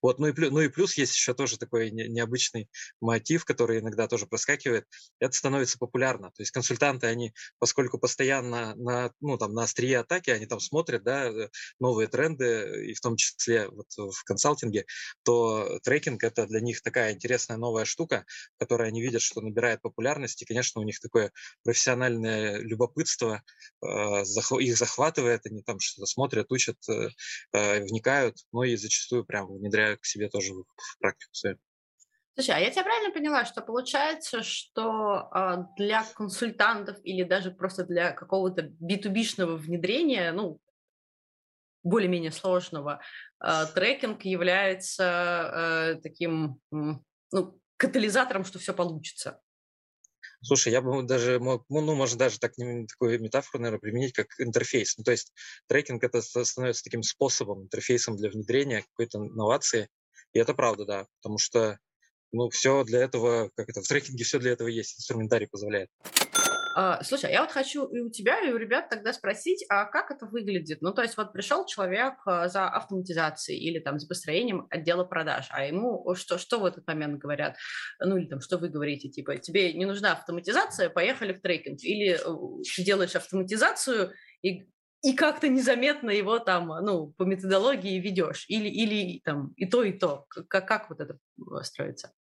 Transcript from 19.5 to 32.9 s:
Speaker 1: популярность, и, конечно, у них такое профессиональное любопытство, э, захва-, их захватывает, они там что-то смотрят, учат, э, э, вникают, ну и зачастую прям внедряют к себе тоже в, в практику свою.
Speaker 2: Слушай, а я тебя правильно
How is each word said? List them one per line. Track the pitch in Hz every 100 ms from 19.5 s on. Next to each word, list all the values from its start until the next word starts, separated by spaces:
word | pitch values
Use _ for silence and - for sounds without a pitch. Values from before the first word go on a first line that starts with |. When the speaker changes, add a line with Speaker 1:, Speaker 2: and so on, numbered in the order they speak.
| 107 120 110
Speaker 1:
популярность, | 110 - 120 151 131 -
и, | -
конечно, | 117 123 -
у |
них | 107 -
такое | - 117 104 - - -
профессиональное | 117 117 - 123 127 117 113 110 107 104
любопытство, | 113 110 120 - 156 - 117 107 - - - _
э, | - 104 104 101
захва-, | 98 104 - 131
их | 127 113
захватывает, | 117 - 151 160 120 113 104
они | 107
там | 98 101
что-то | - - 98
смотрят, | - 135 110 104
учат, | 127 - - -
э, | 113 110 - - - -
э, | 104 104 104
вникают, | 98 113 131 139 123 - _
ну | 113
и | 127 113
зачастую | 107 - - 123
прям | - 104 95 98
внедряют | 101 107 107 104
к | -
себе | 104 104
тоже | 101 95
в, | 95 - -
в | - -
практику | 98 - -
свою. | - 104 92 _ _ _ _ _ _ _ -
Speaker 2:
Слушай, | 262 160
а |
я | 202
тебя | 381
правильно | 381